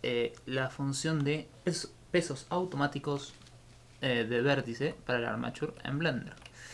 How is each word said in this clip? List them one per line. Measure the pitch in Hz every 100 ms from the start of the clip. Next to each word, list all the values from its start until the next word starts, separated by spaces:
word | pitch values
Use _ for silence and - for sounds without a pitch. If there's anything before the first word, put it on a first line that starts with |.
eh, | - 120 117 - -
la | 131 131
función | - 139 139 160 160 143
de | 156 - - -
pes-, | 165 - - -
pesos | 175 170 135 -
automáticos, | 180 180 139 143 143 143 143 - - - - - - - -
eh, | 135 120
de | 113 120
vértice | 131 135 117 113 147 - -
para | 123
el | 117
armature | 113 120 - 151 -
en | - 139
Blender. | 165 123 - - - - -